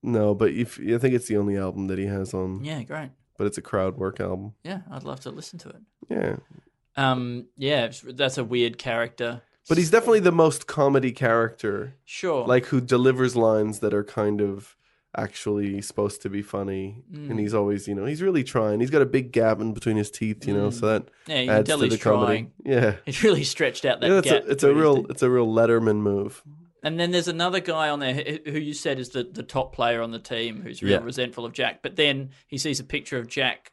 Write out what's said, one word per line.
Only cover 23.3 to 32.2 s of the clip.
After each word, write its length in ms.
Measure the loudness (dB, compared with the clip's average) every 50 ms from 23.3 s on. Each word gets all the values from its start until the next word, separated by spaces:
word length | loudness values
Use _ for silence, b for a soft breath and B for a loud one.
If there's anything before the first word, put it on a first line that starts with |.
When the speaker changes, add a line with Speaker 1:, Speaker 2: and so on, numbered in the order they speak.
| 4 4 2
Speaker 2:
stretched 400 | -4 -2 0 0 0 0 0 0
out 160 | 0 0 2
that 100 | 4 4
Speaker 1:
Yeah, 80 | 4 4
it's 100 | 6 4
Speaker 2:
gap 160 | 4 2 4
Speaker 1:
a, 60 | 0
it's 120 | -2 4 6
a 20 |
Speaker 2:
between 80 | 6 6
his 60 | 8 6
Speaker 1:
real, 140 | 6 6
Speaker 2:
teeth. 100 | 4 2 -2
Speaker 1:
it's 120 | -2 0 2
a 80 | 4
real 160 | 4 4 4
Letterman 500 | 4 4 4 6 6 6 4 4 4 2
move. 460 | 4 2 2 2 0 -2 -4 -8 -14 _ -20 -20 -20 -20 _ _ _ -6
Speaker 2:
And 180 | -6 -2 -2
then 120 | -2 0 2
there's 160 | 0 0 0
another 320 | -2 -2 -2 0 0 -2
guy 280 | -2 -2 -2 0 0 0
on 120 | 0 0
there 120 | -2 -2 -2
who, 380 | -4 -4 -6 -8 -8 -8 -6
who 80 | -6 -6
you 160 | -6 -6 -8
said 240 | -6 -4 -4 -4 -4
is 120 | -4 -8
the, 120 | -6 -6 -6
the 180 | -6 -8 -14 -14
top 300 | -6 -4 -4 -4 -4 -4
player 280 | -2 0 0 0 0 -2
on 80 | -6
the 80 | -8 -12
team 420 | -10 -8 -6 -6 -6 -6 -8 -10 -12
who's 200 | -14 -14 -6 2
real 160 | 2 2 2
Speaker 3:
Yeah. 60 | 2
Speaker 2:
resentful 420 | -4 -6 -6 -6 -6 -6 -10 -12
of 60 | -12 -6
Jack. 280 | -4 -4 -4 -4 -4 _
But 140 | -10 0
then 340 | 2 2 2 2 0